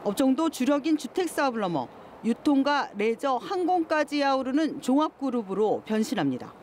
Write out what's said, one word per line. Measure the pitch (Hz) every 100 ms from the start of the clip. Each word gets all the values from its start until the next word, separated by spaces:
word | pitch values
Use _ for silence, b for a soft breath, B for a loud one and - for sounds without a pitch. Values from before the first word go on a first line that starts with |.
업종도 | 208 202 269 262 320
주력인 | - 247 285 285 302
주택사업을 | - - 359 - 285 226
넘어 | 196 160 117 - - - 220
유통과 | 233 - 277 269 285 - 202
레저, | 214 226 277 254
항공까지 | - 381 349 359 320 311 294 294
아우르는 | 277 269 262 269 311 -
종합그룹으로 | - 269 311 - 269 240 196 190 214 196 -
변신합니다. | 220 214 208 143 123 110 -